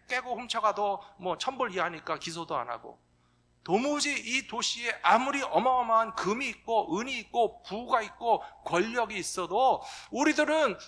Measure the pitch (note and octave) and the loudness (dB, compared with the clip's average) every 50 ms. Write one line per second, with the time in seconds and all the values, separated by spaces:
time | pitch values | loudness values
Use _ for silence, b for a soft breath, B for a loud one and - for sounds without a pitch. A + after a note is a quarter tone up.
0 | _ - B3 B3+ A#3 B3+ A#3+ G#3+ B3 A#3 - A#3 A3 G#3+ G3 G3+ G#3 G3+ G3 B | _ -4 -4 -4 -4 -4 -6 -6 -6 -6 -2 0 2 2 2 2 0 0 0 B
1 | B B B - F3+ F#3 E3 - - C4 C4+ A#3+ B3+ G#3+ F3+ F#3 E3 F3 E3+ D#3 | B B B -8 -4 -4 -4 -2 -2 -4 -2 -2 -2 -2 0 -2 -2 -2 -4 -6
2 | - - D#3+ D3+ - F3 D3+ E3+ E3 D#3 D#3+ C3 A#2 B2 A#2+ A2+ - A#2+ A#2 - | -6 -6 -6 -4 -6 -8 -8 -8 -6 -4 -4 -4 -4 -4 -8 -10 -10 -14 -18 -20
3 | _ _ _ _ _ _ _ _ _ _ _ _ - - F3 A3 C4 D4 D4 D4 | _ _ _ _ _ _ _ _ _ _ _ _ -2 0 0 2 2 0 0 0
4 | D4 D4 C#4 A#3+ - A3+ B3 C4+ - - G#3+ A#3+ A#3 - - A#3 A#3+ A#3 G#3+ - | 0 -2 -2 -2 -4 -2 -2 -2 -2 -4 -6 -4 -4 -4 -4 -2 -4 -4 -4 0
5 | - E3+ G3+ A#3 C4 C#4 C#4 C#4 C4 - - F3 A3+ C4 B3+ B3+ A#3+ A3+ A3+ A3+ | 4 4 6 6 4 2 -2 -2 -2 0 0 2 4 4 4 2 2 4 4 4
6 | A3+ G#3 - - - F3+ G#3+ B3 C#4 A#3+ G#3+ - _ A3+ A3+ G#3+ - - D#3+ G#3 | 2 2 -2 -4 -2 -2 -2 -2 -4 -6 -8 -8 _ -2 0 0 0 0 -2 -4
7 | A#3+ C4+ C4 A#3 G3+ - - A#3+ A3+ - - - - - F#3+ A3 B3 A#3+ B3+ A#3 | -4 -4 -6 -8 -8 -4 0 2 2 2 0 -4 -12 -8 -8 -8 -2 0 0 0
8 | G#3+ G3 - - A#3 A#3 G#3+ B B B B - - - E3 F3 G3+ A3+ A#3 B3 | 0 -2 -8 -4 0 2 2 B B B B -14 -6 0 2 2 2 2 0 0
9 | A3+ G3+ G#3+ F#3+ D#3+ - - F#3+ F3+ D#3+ F#3 A3+ C4+ B3+ F#3 - B B B B | -2 0 -2 -4 -6 -4 -4 -4 -4 -2 2 4 4 6 4 4 B B B B
10 | B B G3+ A#3+ D4 D4+ D4 D4+ D4+ D4 D#4 D#4+ D4+ A#3 F3+ B B | B B -2 2 2 4 4 4 4 4 4 4 4 2 2 B B